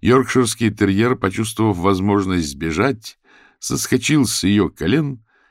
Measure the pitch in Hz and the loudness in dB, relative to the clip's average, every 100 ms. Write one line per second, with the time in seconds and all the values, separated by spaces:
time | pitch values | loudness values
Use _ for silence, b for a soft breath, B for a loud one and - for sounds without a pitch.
0 | - 131 120 131 120 - 113 104 98 98 | 2 2 4 0 0 0 -2 2 2 2
1 | 120 127 98 101 110 - 110 87 92 95 | 2 0 -4 -4 -6 0 0 0 0 0
2 | 101 101 95 90 76 69 80 80 131 113 | 2 2 2 -2 -2 -6 -6 -2 -2 -2
3 | - - b b b b - 135 - 127 | -10 -20 b b b b -8 -6 -2 -2
4 | - 151 117 - 95 104 85 - 80 143 | 0 2 2 0 0 2 0 -2 -2 0
5 | 143 123 _ _ _ | -2 -8 _ _ _